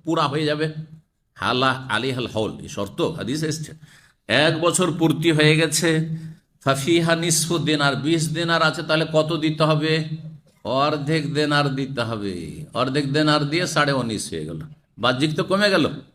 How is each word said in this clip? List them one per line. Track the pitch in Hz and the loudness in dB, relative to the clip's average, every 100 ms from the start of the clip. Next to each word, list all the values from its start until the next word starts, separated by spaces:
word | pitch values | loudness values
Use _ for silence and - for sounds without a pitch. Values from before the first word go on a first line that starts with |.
পুরা | 160 160 | -2 0
হয়ে | 147 151 | 0 0
যাবে। | 151 151 156 156 - - _ _ _ | -2 0 -2 -4 -14 -18 _ _ _
হালা | - 98 123 131 | -6 -2 2 2
আলিহাল | 127 131 107 131 127 113 | 0 -2 -2 -2 -4 -4
হাউল, | 107 104 - | -4 -4 -6
এই | - | -12
শর্ত | - 101 - | -8 -8 -2
হাদিসে | 135 - 98 156 156 | -4 -4 -6 -4 -4
এসেছে, | - - - - - _ _ - | -6 -10 -16 -20 -20 _ _ -2
এক | 117 156 156 | 2 2 2
বছর | 170 165 180 151 | 0 2 0 2
পূর্তি | 160 165 170 | 2 4 2
হয়ে | 156 151 156 | 4 4 4
গেছে। | 160 - 170 160 160 - - - _ _ | 2 2 2 2 0 -6 -10 -16 _ _
"ফাফিহা | 139 135 147 170 165 165 | -2 0 2 2 4 2
নিসফু | 170 165 160 175 | 2 0 0 0
দিনার", | 151 147 143 123 | 0 2 2 0
বিশ | 139 165 156 | 0 0 0
দিনার | 160 170 170 | -2 0 2
আছে, | 160 170 | 2 0
তাহলে | 156 156 160 | -2 0 2
কত | 156 151 | 2 2
দিতে | 165 156 156 | 0 0 2
হবে? | 156 156 156 160 156 156 - - _ _ | 2 4 2 0 -2 -8 -10 -18 _ _
অর্ধেক | 104 131 147 151 135 160 156 | -4 0 0 0 0 0 0
দেনার | 147 147 147 143 | 0 2 2 2
দিতে | 131 135 131 | 0 -4 -4
হবে। | 113 113 101 87 80 - - | -4 -4 -4 -6 -10 -12 -8
অর্ধেক | 117 131 139 139 | -2 0 0 0
দেনার | 147 156 151 147 | 2 2 2 0
দিয়ে | 160 180 | -2 0
সাড়ে | 156 143 | 2 2
উনিশ | 139 113 101 - | 2 -2 -4 -4
হয়ে | 80 | -6
গেল, | 76 80 80 - _ - | -6 -10 -12 -18 _ -2
বাহ্যিক | 117 127 156 | 0 2 0
তো | 156 | 0
কমে | 190 190 208 | 0 2 4
গেল | 185 131 139 - | 4 2 -2 -16